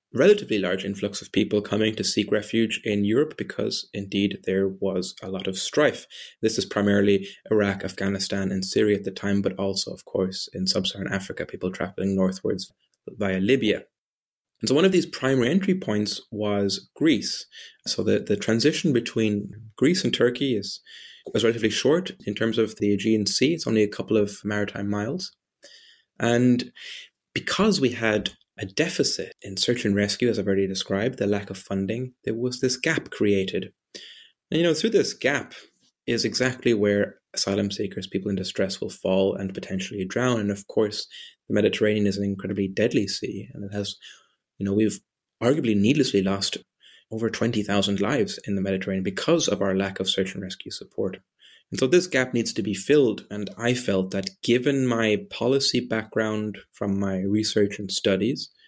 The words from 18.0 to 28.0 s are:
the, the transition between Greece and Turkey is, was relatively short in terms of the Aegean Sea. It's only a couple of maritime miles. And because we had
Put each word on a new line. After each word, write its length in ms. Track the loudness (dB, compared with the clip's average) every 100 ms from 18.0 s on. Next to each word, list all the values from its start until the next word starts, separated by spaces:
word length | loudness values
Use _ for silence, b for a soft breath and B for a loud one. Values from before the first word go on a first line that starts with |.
the, 160 | 2 2
the 160 | 2 -2
transition 560 | 0 2 2 2 2
between 600 | 0 0 0 0 0 -4 -12 -18 0
Greece 260 | 2 2
and 100 | 0
Turkey 420 | 2 2 2 -2 -2
is, 260 | -4 -12 B B B B -6
was 100 | 0
relatively 260 | 2 2 0
short 420 | 0 2 2 0 -8 -8
in 100 | -2
terms 220 | 0 2
of 180 | 0 0
the 160 | 0
Aegean 320 | 2 2 2 2
Sea. 280 | 2 2
It's 140 | 2 0
only 160 | 2
a 40 | 2
couple 300 | 0 0 2
of 220 | 2 -2
maritime 460 | -4 -2 -2 -4 -4
miles. 420 | -2 -2 -4 -8 -14 _ _ B B B B B -4
And 520 | 2 4 6 4 0 B B B B _ _
because 460 | -8 -4 2 2 4
we 120 | 2
had 400 | 2